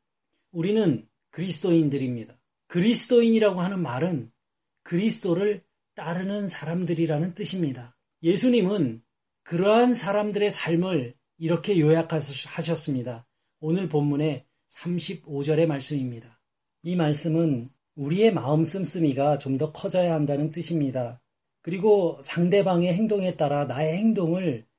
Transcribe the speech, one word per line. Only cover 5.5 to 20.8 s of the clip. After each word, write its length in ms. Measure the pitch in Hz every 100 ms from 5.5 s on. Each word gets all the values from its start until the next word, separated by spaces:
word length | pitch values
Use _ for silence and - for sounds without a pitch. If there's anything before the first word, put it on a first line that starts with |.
| 202 - _ _
따르는 540 | - 156 175 190 208 196
사람들이라는 840 | - 151 175 170 160 160 147 180
뜻입니다. 640 | 190 170 185 151 123 123 _ _ _
예수님은 800 | 160 196 254 240 185 208 131 113 _ _ _ _
그러한 500 | - 170 196 226 247
사람들의 560 | 240 196 202 214 196 202
삶을 640 | - - 170 190 165 120 - _ _
이렇게 400 | 160 165 208 185
요약하셨습니다. 1500 | 151 165 160 156 151 135 - - 156 151 - 131 120 117 - _ _ _
오늘 280 | 156 180 170
본문의 580 | 151 147 143 156 131 - _ _
삼십오 720 | - 175 175 175 175 - 143
절의 240 | 143 156 165
말씀입니다. 760 | 139 131 143 127 117 - _ _ _ _ _
이 120 | 170 180
말씀은 720 | 151 147 165 160 165 123 120 _ _ -
우리의 360 | 143 185 226
마음 320 | 165 123 156
씀씀이가 720 | 165 196 180 180 156 131 143 135
좀 200 | 135 131
더 140 | 151
커져야 420 | - 196 185 175
한다는 380 | 160 143 143 151
뜻입니다. 680 | 175 165 170